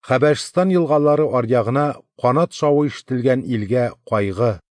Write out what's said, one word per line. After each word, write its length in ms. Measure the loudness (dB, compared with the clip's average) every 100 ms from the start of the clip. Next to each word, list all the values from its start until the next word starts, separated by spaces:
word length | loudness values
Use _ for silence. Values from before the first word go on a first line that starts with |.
Хәбәшстан 680 | -2 2 2 0 -2 -2 2
елгалары 540 | 2 2 2 2 2 0 -2
аръягына 460 | 0 0 2 0 -2 -6 _ _
канат 320 | 0 0 -2
шавы 380 | -2 0 2 0
ишетелгән 580 | -6 -6 -2 0 0 -2
илгә 460 | -6 -2 -2 -2 -6 -4
кайгы. 480 | -2 -2 0 -2 -2 _